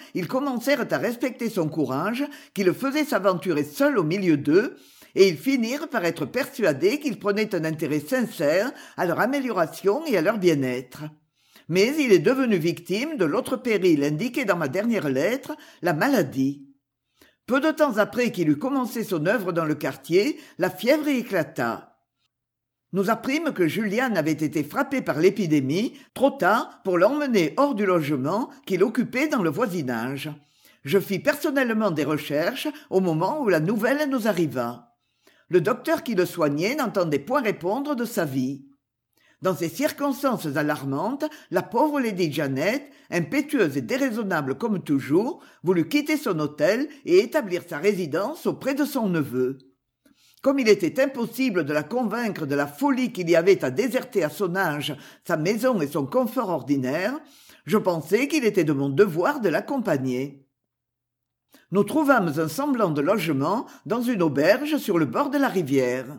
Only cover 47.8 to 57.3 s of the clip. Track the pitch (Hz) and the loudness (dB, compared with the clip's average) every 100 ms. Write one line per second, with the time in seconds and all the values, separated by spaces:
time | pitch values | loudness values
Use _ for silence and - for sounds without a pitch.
47.8 | 190 190 160 156 220 330 208 139 262 285 | 0 0 0 -2 -4 -4 -4 -4 -2 -2
48.8 | 285 269 208 170 135 123 127 135 - _ | -2 0 0 0 -2 -2 -2 -4 -14 _
49.8 | _ _ _ _ _ _ 269 277 220 202 | _ _ _ _ _ _ 0 2 4 4
50.8 | 156 254 285 277 233 - 262 180 143 147 | 2 0 0 -2 -6 -2 0 0 0 -2
51.8 | - 240 226 226 233 170 147 143 143 - | -2 -2 -2 -2 -4 -4 -2 -2 -2 -2
52.8 | 285 254 247 180 165 170 180 185 135 127 | 0 0 -2 -2 2 4 6 4 2 -2
53.8 | 247 247 - 202 151 147 190 185 180 147 | 0 -2 -2 -2 -2 -2 -2 0 -2 -2
54.8 | 143 143 - - - 160 160 220 254 220 | -6 -8 -14 -14 -4 -2 0 0 0 0
55.8 | 143 160 135 240 233 262 202 165 - 139 | -2 -2 -2 0 0 -2 -2 -2 0 0
56.8 | 127 156 202 294 - | 0 -2 -2 -6 -12